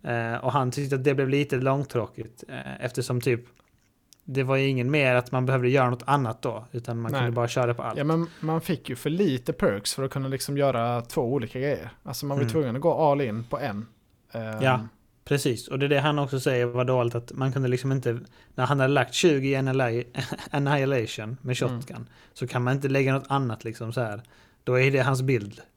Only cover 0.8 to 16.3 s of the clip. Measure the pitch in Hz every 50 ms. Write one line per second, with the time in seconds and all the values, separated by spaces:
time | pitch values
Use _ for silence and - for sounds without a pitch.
0.8 | 143 135 143 131 127 147 135 135 139 131 139 143 143 143 139 123 127 135 135 143
1.8 | 139 - - 120 107 - - - 113 120 - - - - 135 127 135 135 131 -
2.8 | - 120 - 139 120 - 123 123 117 135 120 117 120 - _ - _ _ _ _
3.8 | _ _ _ _ _ _ - _ _ - 131 135 131 127 135 135 135 139 135 127
4.8 | 120 131 151 151 139 127 123 123 123 - - 127 127 127 135 131 123 123 131 139
5.8 | 127 123 123 123 - - 139 143 131 110 110 - - 131 110 107 117 - - 120
6.8 | 120 - 117 117 113 113 139 135 123 120 117 123 117 117 - 139 123 120 117 120
7.8 | - 117 110 151 143 151 160 165 170 165 - - 160 156 160 165 - - 170 -
8.8 | - - 127 - - 151 156 180 202 170 131 123 - - - - 202 160 101 101
9.8 | 104 - - - 135 131 - 139 135 135 135 131 - - 143 143 139 139 127 120
10.8 | 117 120 120 120 117 - - 170 131 117 135 143 - - - 127 131 147 135 85
11.8 | 78 117 - - _ - 127 - - 143 139 139 143 117 113 160 143 123 113 135
12.8 | 151 170 139 123 160 147 143 143 139 117 107 113 117 - - - 147 123 101 104
13.8 | 113 - _ _ _ _ _ _ _ _ - 117 113 110 110 110 135 131 127 120
14.8 | 110 113 _ _ _ _ _ _ _ - 143 139 - 143 117 110 - - 135 135
15.8 | 139 143 147 139 139 151 147 147 143 127